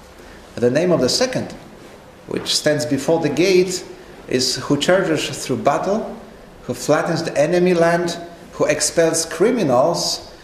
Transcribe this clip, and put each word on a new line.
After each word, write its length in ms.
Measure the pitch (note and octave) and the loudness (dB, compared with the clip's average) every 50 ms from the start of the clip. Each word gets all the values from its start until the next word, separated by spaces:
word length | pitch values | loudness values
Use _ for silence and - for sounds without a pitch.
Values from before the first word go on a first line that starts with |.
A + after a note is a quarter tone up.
| - - - - - - - - - - - | -20 -20 -20 -20 -20 -20 -20 -20 -20 -18 -6
The 160 | - A2+ B2 | -2 0 2
name 220 | B2+ D3 E3+ F3+ E3+ | 2 2 2 2 2
of 80 | D3 | 2
the 80 | B2+ B2 | 2 2
second, 420 | - - B3+ B3+ B3+ D3 A2 - - - - - - - - - - - - - - - - - | 0 0 -2 -2 -2 -4 -6 -8 -10 -16 -18 -20 -20 -20 -20 -20 -20 -20 -20 -20 -20 -18 -10 -8
which 260 | - - - - - | -8 -6 -4 -4 -4
stands 320 | - - D3+ D3+ C#3+ C3 | -2 0 0 0 0 -2
before 340 | - C#3 C3+ - - E3 D#3+ | -2 -4 -2 0 0 0 0
the 80 | E3 D3+ | 0 0
gate, 560 | - C3 E3+ G3 F#3+ F3+ F3+ F#3 - - - - - - - - - - - - | 0 0 2 4 4 4 2 2 -2 -6 -8 -12 -16 -20 -20 -20 -20 -16 -8 -4
is 280 | - B2+ B2+ - - | -2 -2 0 -2 -2
who 200 | - B2 - D3 | -4 -2 -2 -2
charges 680 | C#3 - - F3+ G3 F#3 E3 D#3+ D3 - - C3+ - - | 0 2 4 2 4 2 2 0 -2 -2 -6 -8 -8 -6
through 120 | - C3+ | -6 -4
battle, 600 | A2+ G#2+ C#3 C#3+ D#3+ F3 F#3 G3+ A3 - - - - - - - - - - - - - | -2 0 0 0 0 0 -2 -2 -2 -4 -6 -10 -14 -16 -20 -20 -20 -20 -20 -20 -14 -10
who 120 | - B2 | -10 -10
flattens 500 | - - - C#3+ D#3 E3+ E3+ E3+ D3 C3+ | -4 -2 0 2 2 2 0 -2 -4 -4
the 120 | - - | -2 0
enemy 380 | - - D#3 F3 F3 F3 F3+ F3+ | 0 0 2 2 4 4 4 4
land, 420 | E3+ E3+ E3+ E3+ E3+ F3 F3 - - - - - - - - - | 4 4 2 2 0 0 -2 -6 -8 -10 -14 -18 -20 -20 -12 -6
who 120 | - C#3 | -2 0
expels 600 | B2 D3+ D3 - - - - E3 D#3+ D3+ D3+ - | 0 0 0 -2 -2 2 2 2 2 2 0 -4
criminals, 1080 | - - - F3+ A3+ B3+ B3 G3+ C#3+ B2 B2 C#3 E3 F3 D#3 - - - - - - - - | -4 -2 2 2 2 2 2 2 2 4 4 4 2 2 0 -2 -4 -4 -6 -8 -14 -20 -20